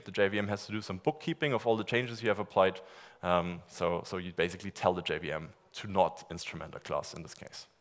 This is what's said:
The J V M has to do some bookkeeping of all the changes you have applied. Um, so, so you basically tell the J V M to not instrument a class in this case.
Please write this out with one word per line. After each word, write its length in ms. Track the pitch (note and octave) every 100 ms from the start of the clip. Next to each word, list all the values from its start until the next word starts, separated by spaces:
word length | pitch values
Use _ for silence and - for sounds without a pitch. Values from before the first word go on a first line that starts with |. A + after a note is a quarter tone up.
The 60 | -
J 160 | G2 G2
V 100 | G#2
M 100 | G2+
has 180 | G#2 -
to 60 |
do 80 | G#2
some 160 | - F#2
bookkeeping 560 | - D3+ - D#3+ D3+
of 140 | A#2 A#2+
all 100 | A2+
the 80 |
changes 380 | G2+ A#2+ B2 A2+
you 60 | A2+
have 120 | G2+
applied. 400 | G2+ - F#2+ F#2 - - - -
Um, 380 | F2+ F2+ F2 F2 -
so, 340 | - E2+ F2
so 120 | - F#2+
you 160 | F2+
basically 380 | E2 F2 F2+ G2
tell 240 | - G2
the 80 | F2
J 160 | E2+ D#2
V 120 | D#2
M 200 | D#2 D#2+ - _
to 120 | - A2
not 380 | F#2+ F2 - -
instrument 440 | E2+ - E2 C#2+
a 60 | -
class 340 | - D2 -
in 80 | -
this 120 | D#2+
case. 320 | - - - - _